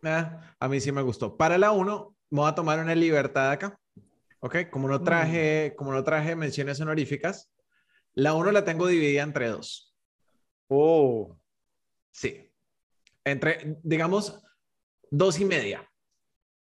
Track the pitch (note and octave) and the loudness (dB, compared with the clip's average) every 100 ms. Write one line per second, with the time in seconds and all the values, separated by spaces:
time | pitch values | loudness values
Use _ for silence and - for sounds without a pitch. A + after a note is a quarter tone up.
0 | D#3+ D#3+ D#3+ - - _ C3 C#3 C#3 C#3 | -4 -2 -4 -10 -20 _ -2 -2 -2 -2
1 | B2+ G#2+ A2+ - D#3+ F3 G#3 G3+ F#3+ G#3 | -2 -2 -6 0 2 4 4 4 0 -4
2 | - _ _ C#3+ D3+ D#3 D#3+ D#3 E3 E3 | -10 _ _ 0 2 0 0 0 0 2
3 | E3 D3 C#3 C3+ C3+ D3 G3+ - _ - | 4 2 2 2 0 0 -4 -10 _ -20
4 | - _ _ _ B2 E3+ E3+ C#3 C3+ C#3 | -20 _ _ _ -6 -4 -4 -4 -2 0
5 | F3+ E3+ D#3+ E3 D#3 D#3 D3 - C#3 C3+ | 2 2 2 0 2 0 -2 -6 -4 -2
6 | C3 D#3 D#3 E3 D3 D3 C#3 C#3 D#3 D#3 | 0 0 0 -4 -4 -4 -6 -6 -4 -2
7 | C#3 C#3 E3+ G3 - _ _ _ _ _ | -2 -4 -4 -6 -14 _ _ _ _ _
8 | _ - D3 D#3+ F#3 G#3 F3+ D#3+ F3+ F3 | _ 0 2 2 2 2 2 0 2 2
9 | D3 C#3+ D3 C#3+ A#2 G#2 - - - _ | 2 2 -2 -2 -4 -4 -10 -16 -20 _
10 | _ _ _ _ _ _ - C#3 D#3 E3 | _ _ _ _ _ _ 0 4 6 6
11 | C3+ A2+ F#2 E2+ _ _ _ _ _ _ | 4 2 -6 -14 _ _ _ _ _ _
12 | _ - C3 - - _ _ _ _ _ | _ -10 -10 -10 -18 _ _ _ _ _
13 | _ _ C#3 C#3 D3+ D#3+ D3+ D#3 D#3+ D#3 | _ _ -6 -2 -2 -2 -6 -8 -2 -2
14 | E3 G3+ G3+ - _ _ _ _ _ _ | 0 -2 -4 -12 _ _ _ _ _ _
15 | _ C#3+ F#3+ D#3+ G3 E3 G#2 F#2+ - _ | _ 2 2 2 0 0 -2 -6 -12 _
16 | _ _ _ _ _ _ | _ _ _ _ _ _